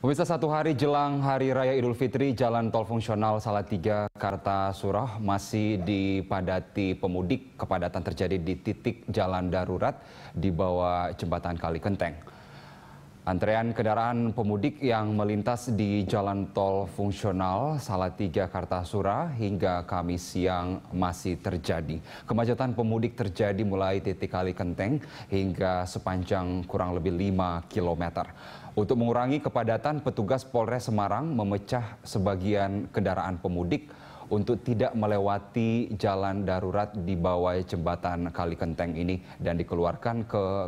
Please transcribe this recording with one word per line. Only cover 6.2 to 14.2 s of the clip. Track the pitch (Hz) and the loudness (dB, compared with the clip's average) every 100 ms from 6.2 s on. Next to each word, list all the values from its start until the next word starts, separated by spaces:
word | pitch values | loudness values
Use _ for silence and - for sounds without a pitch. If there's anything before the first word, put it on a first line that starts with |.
| 87 98 92 92 - - 95 92 | 0 -2 0 -2 -2 -2 0 0
pemudik. | 95 90 90 127 - | 0 0 0 -2 -4
Kepadatan | - 90 92 87 92 | -8 -2 0 0 -2
terjadi | 85 82 92 | -4 -2 0
di | 95 82 90 | 0 0 -2
titik | - 101 123 117 - | -4 -2 -4 -4 -4
jalan | 107 92 92 92 | 0 2 2 0
darurat | 90 90 92 117 - - - - | 0 0 0 0 -2 -14 -18 -10
di | - 95 | -2 0
bawah | 82 92 90 90 87 87 | 2 0 2 2 0 -2
jembatan | 82 87 85 87 | -4 -4 -2 -2
Kali | 85 80 82 | -4 -2 -2
Kenteng. | 104 95 87 80 - - - - - - - - - - | -2 0 -2 -4 -16 -20 -20 -20 -20 -20 -20 -20 -20 -8
Antrean | - 92 104 110 117 | -4 0 2 2 0
kendaraan | 113 107 110 117 120 | 0 2 2 2 0